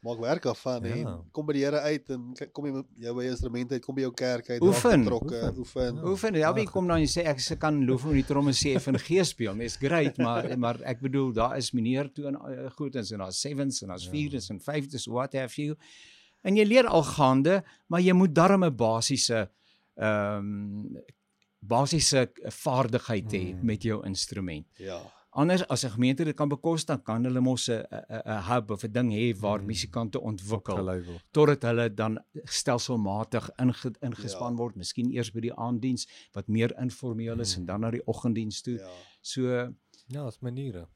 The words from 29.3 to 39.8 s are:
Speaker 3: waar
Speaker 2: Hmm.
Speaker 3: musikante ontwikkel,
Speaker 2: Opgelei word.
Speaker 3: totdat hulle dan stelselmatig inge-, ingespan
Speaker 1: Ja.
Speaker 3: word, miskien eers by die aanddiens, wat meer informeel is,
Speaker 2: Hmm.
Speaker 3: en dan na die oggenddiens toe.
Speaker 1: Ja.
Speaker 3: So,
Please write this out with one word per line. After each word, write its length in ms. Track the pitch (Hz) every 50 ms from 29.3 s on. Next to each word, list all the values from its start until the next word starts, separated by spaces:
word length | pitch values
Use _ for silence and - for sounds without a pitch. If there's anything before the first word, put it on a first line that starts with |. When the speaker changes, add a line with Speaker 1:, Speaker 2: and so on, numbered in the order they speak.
| 113 95
Speaker 3:
waar 180 | 104 101 104 104
Speaker 2:
Hmm. 80 | 95
Speaker 3:
musikante 540 | 104 110 85 - - - 123 117 110 92 -
ontwikkel, 540 | - 110 107 92 95 101 113 107 - - 98
Speaker 2:
Opgelei 280 | 92 95 92 92 92 87
word. 180 | 87 87 87 _ _ _
Speaker 3:
totdat 300 | 156 151 147 143 139 -
hulle 320 | 120 117 117 117 117 101
dan 240 | 104 110 110 110 110 - _ _ 151 -
stelselmatig 1040 | - - - - - 123 120 - - 127 117 104 98 98 104 110 - - 117 - - - -
inge-, 360 | 127 127 120 - - 131 107 -
ingespan 520 | - 123 117 - 104 117 98 92 123 120 120
Speaker 1:
Ja. 40 | 117
Speaker 3:
word, 180 | 117 120 104
miskien 340 | 101 87 - - - 120 123 131
eers 180 | 123 117 107 98
by 80 | 113
die 140 | 110 120 -
aanddiens, 520 | - 117 120 123 117 110 131 127 120 - - - - - _ _
wat 120 | 101 98 -
meer 240 | 107 110 113 117 - -
informeel 600 | 123 127 - - - 123 113 110 113 113 113 117
is, 140 | 117 101 92
Speaker 2:
Hmm. 60 | 92 87
Speaker 3:
en 40 |
dan 140 | 85 92 104
na 100 | 113 117
die 160 | 113 120 -
oggenddiens 540 | - 113 - - 123 113 110 113 107 101 - -
toe. 140 | 127 120 110
Speaker 1:
Ja. 100 | 95 92 90 90 90 - - _
Speaker 3:
So, 520 | _ - - 135 127 123 123 123 123 123 120 _